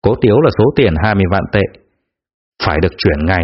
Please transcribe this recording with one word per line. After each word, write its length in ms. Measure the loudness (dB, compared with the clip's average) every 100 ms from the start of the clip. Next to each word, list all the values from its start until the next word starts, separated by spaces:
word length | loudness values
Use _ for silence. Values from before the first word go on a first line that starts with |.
Cốt 160 | -2 0
yếu 200 | 2 4
là 80 | 2 2
số 60 | 0 2
tiền 180 | 0 0
hai 120 | 0 0
mươi 80 | 0
vạn 120 | -2 -2
tệ 280 | -4 -4 -8 _ _ _ _ _ _ _ _
phải 140 | -4 0
được 100 | -2 0
chuyển 280 | -2 0 -2
ngay. 180 | -2